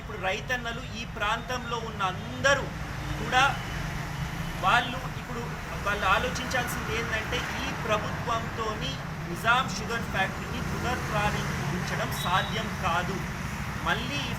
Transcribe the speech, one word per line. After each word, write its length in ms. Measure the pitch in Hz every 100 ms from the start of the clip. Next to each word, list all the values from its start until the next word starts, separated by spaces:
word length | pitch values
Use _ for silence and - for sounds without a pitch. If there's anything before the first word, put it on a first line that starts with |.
ఇప్పుడు 180 | - 202 190
రైతన్నలు, 520 | 214 254 247 233 240 247 214
ఈ 20 | 233 202
ప్రాంతంలో 600 | 208 233 247 254 233 233 -
ఉన్న 120 | - 190
అందరూ 520 | 185 233 254 269 277 - - - - - -
కూడా, 240 | - 254 269 - - - - - - - - - - -
వాళ్ళు 340 | 185 240 247 254 - -
ఇప్పుడు, 220 | - 233 - - - - 202
వాళ్ళు 200 | 202 196
ఆలోచించాల్సింది 800 | 214 254 247 - 254 247 - - 226
ఏంటంటే, 380 | 233 220 - 247 - -
ఈ 20 | 269 -
ప్రభుత్వంతోని 1080 | 214 214 - - - 226 - - 226 214 - - - - 165
నిజాం 360 | 170 226 247 262 -
షుగర్ 280 | 185 233 226
ఫ్యాక్టరీని 460 | 202 190 - - 240 -
పునఃప్రారంభించడం 1400 | - 233 247 - 208 208 202 - - - 180 - 180 - -
సాధ్యం 440 | 175 190 190 202 196 190 185
కాదు. 300 | 170 175 196 - - - - - - 165
మళ్ళీ 300 | 196 269 285
ఈ 20 | -